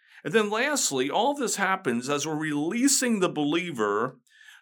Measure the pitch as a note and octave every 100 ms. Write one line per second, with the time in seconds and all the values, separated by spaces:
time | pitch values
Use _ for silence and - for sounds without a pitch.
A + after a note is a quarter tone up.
0 | _ - D3 A3 G#3 G#3+ C#4+ C#4+ - C3+
1 | C3+ E3 B3+ C#4+ A3 - F#3+ F#3+ C#3 A#2
2 | B2+ C#3+ D3 D3+ D#3 D3 D#3+ A#3 C#4 -
3 | B3 G#3 F3 D#3 D3 E3+ F3 A#2+ G#2 G#2
4 | B2+ - _ - - -